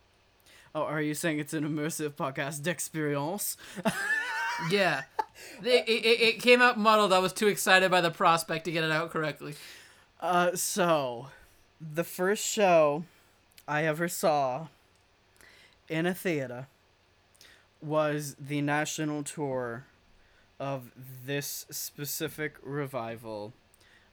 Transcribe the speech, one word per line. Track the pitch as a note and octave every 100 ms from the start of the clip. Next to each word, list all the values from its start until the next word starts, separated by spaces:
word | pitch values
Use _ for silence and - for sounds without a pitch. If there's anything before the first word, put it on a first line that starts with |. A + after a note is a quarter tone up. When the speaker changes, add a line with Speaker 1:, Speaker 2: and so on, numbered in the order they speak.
| _ _ _ _ _ - - D#3
Speaker 1:
Oh, |
are | C#3+ D3+
you | D3+
saying | D3+ F3 D3+
it's | D3
an | D#3+ D3+
immersive | D#3 D3 - D3+
podcast | C#3+ D3+ C3+ C#3 D3+
d'experience? | C#3+ - - D#3+ D3+ C#3+ C#3+ G3+ - - - - G3+
<laughs> | G4 G4+ A4 B4 A#4 - - E3
Speaker 2:
Yeah. | G3+ F3+ C#3 - - - - - -
It, | G3+ B3 -
it, | A#3 A3+
it, | A#3+
it | A3+ A#3
came | A#3 B3
out | B3 A#3
muddled. | G#3+ G#3+ G3+
I | F#3
was | F#3
too | - G#3
excited | F#3+ - F#3 F#3
by | F3+
the | E3+
prospect | E3 F3+ E3 - D#3+ E3+
to |
get | D#3+
it | D#3+
out | D#3 E3
correctly. | E3 D3+ C#3+ D3 D3 - - - - _ _
Speaker 1:
Uh, | E3+ F3+ F3+ F3
so, | - G#3 F3 D#3 C3 A#2 C3+ - - _ _ _
the | D#3+ D3+
first | E3+ - F3+ G#3+ -
show | - G3 E3 D3+ D3 E3 _ _ _ _ _ -
I | D3 D#3
ever | D3+ E3+
saw | - F#3+ D3 C3 C3 D#3+ _ _ _ _ _ _ _ - - - _ -
in | D#3+ F3
a |
theater | F#3 F#3+ D3+ B2+ A#2+ C3+ _ _ _ _ _ _ _ - - _ _
was | D#3 D#3 D3+ D3+ D3 -
the | C#3 D3
national | C#3+ D3 D3+ - D#3 D3
tour | C#3+ - C#3+ C3 A#2+ A#2 C#3 _ _ _ _ _ _ -
of | C3+ C#3 A#2+ - C3 B2+ B2+
this | C#3+ C#3 - -
specific | - - - C#3+ - D#3 D3 D3+ -
revival | - C#3+ C3+ C3 A#2 A#2 A2+ G#2 G#2 - _ _ _ _ _